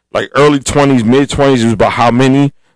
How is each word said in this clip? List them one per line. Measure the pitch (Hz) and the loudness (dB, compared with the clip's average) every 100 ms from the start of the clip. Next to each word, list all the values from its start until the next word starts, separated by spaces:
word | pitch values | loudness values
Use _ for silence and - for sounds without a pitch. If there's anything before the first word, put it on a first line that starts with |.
| _ | _
like, | 104 110 131 | -8 -4 0
early | 147 143 | 0 0
twenties, | - 147 139 127 110 | -2 -2 0 2 2
mid | 135 139 | 0 0
twenties, | - 139 131 | -2 0 0
it | 113 | 0
was | |
about | 104 110 | 0 -2
how | - 120 | 0 0
many. | 120 131 139 143 - _ | 0 2 2 0 -4 _